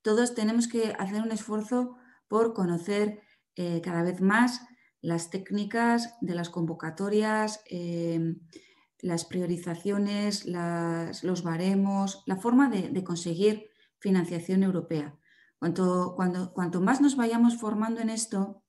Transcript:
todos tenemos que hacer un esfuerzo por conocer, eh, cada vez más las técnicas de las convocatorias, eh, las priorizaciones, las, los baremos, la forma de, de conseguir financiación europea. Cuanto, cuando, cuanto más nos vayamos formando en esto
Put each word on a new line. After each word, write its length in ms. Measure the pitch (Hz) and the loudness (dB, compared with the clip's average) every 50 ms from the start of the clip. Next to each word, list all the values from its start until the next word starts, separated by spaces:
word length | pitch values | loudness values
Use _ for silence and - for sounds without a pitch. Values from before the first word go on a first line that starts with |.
todos 340 | _ 220 214 220 240 240 247 | _ 2 4 4 4 2 0
tenemos 340 | - 214 214 226 233 233 - | 0 0 2 2 2 2 2
que 260 | - 233 226 214 - - | 2 0 0 0 -2 -4
hacer 220 | 196 190 202 214 | -6 -4 -2 -4
un 120 | 226 226 220 | -4 -2 -4
esfuerzo 640 | 214 - - 214 214 214 214 254 247 254 247 - - - _ _ _ _ _ | -6 -6 -4 -4 -4 -2 0 0 0 0 -2 -6 -14 -20 _ _ _ _ _
por 260 | 202 220 226 226 226 | 2 2 2 2 2
conocer, 680 | 214 190 175 175 170 - - 202 202 208 208 208 - - _ _ _ _ _ _ | 0 0 0 0 -2 -2 -2 0 0 0 0 -2 -6 -16 _ _ _ _ _ _
eh, 260 | - 180 175 170 165 170 | -6 -4 -2 -2 -2 -2
cada 200 | 180 175 170 170 | -2 -2 0 0
vez 200 | 175 185 180 185 | 0 0 2 2
más 400 | 190 208 220 247 247 240 - - - - _ _ _ _ _ - | 4 6 6 4 4 2 -4 -12 -16 -20 _ _ _ _ _ -4
las 280 | 160 170 170 165 - | -2 -2 -2 -4 -4
técnicas 840 | - 190 190 - 196 208 208 202 - 233 233 233 233 233 233 - - - | -8 -8 -8 -4 -4 -4 -4 -2 -2 0 2 2 2 2 0 -4 -8 -8
de 140 | - 185 175 | -6 -4 -4
las 160 | 175 170 170 | -4 -4 -6
convocatorias, 1120 | - 180 170 160 165 - - 165 160 - 196 202 208 208 214 214 214 214 214 214 214 - - - | -4 -2 -2 -2 -4 -6 -8 -10 -6 -4 -4 0 2 2 2 2 2 0 0 -2 -4 -8 -12 -12
eh, 680 | - 175 175 170 170 170 170 170 165 165 165 165 165 - - - _ - _ _ _ _ _ _ _ _ | -10 -8 -6 -4 -4 -2 -2 -2 0 0 0 -2 -2 -6 -10 -20 _ -20 _ _ _ _ _ _ _ _
las 240 | - 185 170 170 - | -6 -4 -4 -4 -4
priorizaciones, 1200 | - - 180 180 170 180 170 175 180 170 170 - 202 202 202 202 202 208 202 208 208 196 196 - | -4 -4 -4 -2 -2 -2 -4 -4 -6 -8 -6 -4 -2 0 0 0 0 0 0 -2 -2 -2 -4 -6
las, 800 | - 175 175 170 170 170 170 170 170 165 170 165 165 - - - | -6 -4 -4 -2 -2 -2 -2 -2 -2 -2 -4 -4 -6 -8 -6 -4
los 180 | 180 185 175 175 | -2 -2 -2 -2
baremos, 800 | 175 165 165 180 190 196 196 196 196 196 196 196 196 190 - - | -4 -2 0 0 2 2 2 2 2 2 0 -2 -2 -4 -8 -6
la 100 | - 190 | -4 -4
forma 320 | 190 - 233 233 254 285 269 | -2 0 4 6 6 6 6
de, 220 | 226 196 175 - | 4 0 -2 -2
de 120 | - 185 180 | -2 -4 -2
conseguir 680 | - 170 165 - 175 165 165 196 214 214 208 - - _ _ _ _ _ _ | -2 -4 -4 -2 -4 -2 2 2 2 2 2 -6 -16 _ _ _ _ _ _
financiación 640 | - 202 190 185 170 - 175 170 165 - 185 190 190 | 0 2 4 4 2 0 -4 -6 -4 0 2 4 4
europea. 560 | 190 180 170 156 - 165 156 147 147 - _ _ _ _ _ _ _ _ _ | 4 2 -2 -2 -2 -4 -4 -4 -6 -10 _ _ _ _ _ _ _ _ _
Cuanto, 540 | - 170 170 175 185 180 180 180 180 175 175 | -4 -2 0 2 2 2 2 2 0 -2 -2
cuando, 360 | - 185 180 175 185 185 180 - | 0 0 0 0 -2 -6 -6 -4
cuanto 300 | - 180 170 175 180 180 | -4 -4 -2 0 0 2
más 180 | 208 262 269 | 2 4 6
nos 160 | 285 294 262 | 6 4 4
vayamos 400 | 277 233 226 233 233 233 240 233 | 4 0 2 4 6 4 4 4
formando 460 | - - 214 214 208 220 226 226 226 226 | 2 -2 -2 -2 -2 -2 -2 -4 -4 -4
en 80 | 220 | -4
esto 520 | 220 220 - - - 196 196 196 - - _ | -2 -4 -4 -4 -2 -2 -2 -2 -4 -14 _